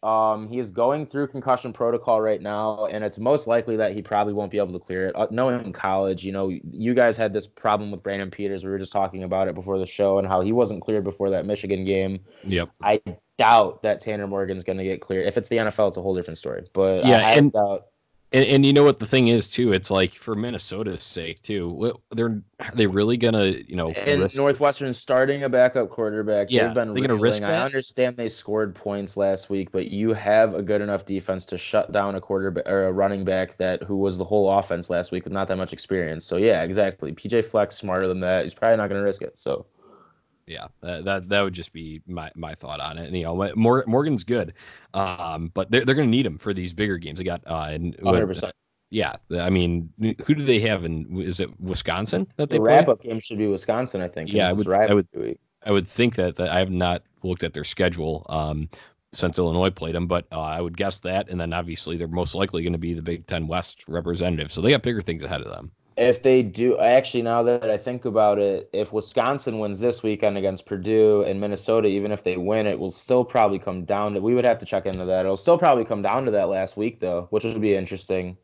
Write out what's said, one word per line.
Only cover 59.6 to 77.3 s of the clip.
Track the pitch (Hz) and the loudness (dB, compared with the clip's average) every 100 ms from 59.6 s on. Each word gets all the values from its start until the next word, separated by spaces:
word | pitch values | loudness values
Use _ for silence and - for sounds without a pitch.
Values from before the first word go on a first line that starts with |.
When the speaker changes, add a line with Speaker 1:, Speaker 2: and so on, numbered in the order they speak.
| 95 | 0
Speaker 2:
played | 98 82 85 | 0 -6 -4
them, | 87 | -2
but, | 87 - | -2 -4
uh, | 87 | -8
I | 78 80 | -6 -6
would | 87 85 | -6 -4
guess | 98 92 | -6 -6
that, | 90 95 98 | -4 -4 -4
and | 90 | -6
then | 82 | -6
obviously | 82 87 80 - 85 | -6 -6 -8 -8 -8
they're | 85 | -6
most | 85 85 87 | -4 -4 -2
likely | 95 90 | -4 -2
gonna | 85 85 | -4 -4
be | 82 | -4
the | 82 | -6
Big | 82 85 80 | -6 -8 -6
Ten | 87 80 | -6 -4
West | 87 87 - - | -4 -6 -12 -10
representative, | 82 85 85 90 80 73 | -6 -4 -2 -2 -2 -6
so | - | -2
they | 98 | 2
got | 139 | 2
bigger | 120 117 | 2 -4
things | 90 80 | -4 -6
ahead | 67 78 | -6 -8
of | 55 | -8
them. | 50 87 _ _ - | -14 -16 _ _ 0
Speaker 1:
If | 120 120 | 2 2
they | 135 131 | 4 4
do, | 113 95 123 113 | 4 0 0 4
actually, | 110 127 131 123 | 6 4 4 -2
now | 117 117 | 0 2
that | 117 120 110 | 2 2 0
I | 104 | -2
think | - 123 | -4 -6
about | 123 107 107 104 | -2 4 4 4
it, | 101 98 - | 2 0 -4
if | 95 104 | -4 -4
Wisconsin | 107 - - 120 139 135 110 | -4 -4 -2 0 -2 -4 -4
wins | 107 98 | -4 -2
this | 120 120 | -2 0
weekend | 110 104 107 101 | -2 0 0 0
against | 98 95 - | -2 -4 -6
Purdue | 98 92 110 107 104 | -6 0 4 6 6
and | 101 95 | 2 0
Minnesota, | 104 98 98 113 107 | -2 -4 0 2 2
even | 98 104 | 2 -2
if | 104 | -4
they | 92 90 | -4 -2
win, | 90 110 104 | 0 0 0
it | 85 | -2
will | 92 | -6
still | - - 127 | -8 0 2
probably | 120 123 107 98 | 2 4 2 2
come | - 92 85 | -4 -6 -2
down | 101 104 | -2 0
to, | 101 | 0
we | 104 123 | 2 4
would | |
have | 120 113 | 4 2
to | 98 | 0
check | 98 95 | -4 -4
into | 92 90 | -4 0
that. | 92 | 0
It'll | 95 95 | 0 0
still | - 175 | 4 4
probably | 175 131 113 | 6 4 2
come | 107 | -2
down | 98 113 131 | -2 0 0
to | |
that | 104 90 | 0 0
last | 95 95 - | 0 -4 -4
week, | 110 - | -6 -4
though, | 92 87 | -4 -4
which | 87 | -2